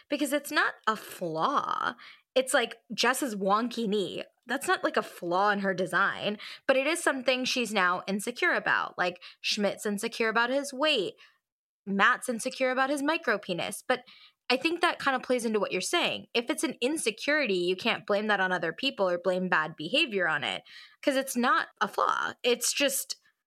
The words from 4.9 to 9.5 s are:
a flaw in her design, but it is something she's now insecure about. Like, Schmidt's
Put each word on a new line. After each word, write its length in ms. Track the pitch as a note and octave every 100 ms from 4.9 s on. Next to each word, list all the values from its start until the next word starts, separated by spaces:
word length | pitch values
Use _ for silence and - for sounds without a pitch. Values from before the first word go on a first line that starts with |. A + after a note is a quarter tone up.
| A#3
a 60 |
flaw 480 | - - F3 F3+ G#3
in 80 | G3+
her 160 | G3
design, 640 | F3+ F3+ F3 G3 G2 F#3 G#3+ - - -
but 100 | C4
it 100 | C#4
is 160 | E4+
something 420 | E4 C4+ B3 B3+
she's 300 | B3 B3+ A3+
now 280 | G#3 F3+ F3+ -
insecure 460 | G3+ A#3+ A#3+ F4
about. 440 | A#3+ D#3+ A2 D#2+ -
Like, 240 | F3+ F3+ - -
Schmidt's 460 | -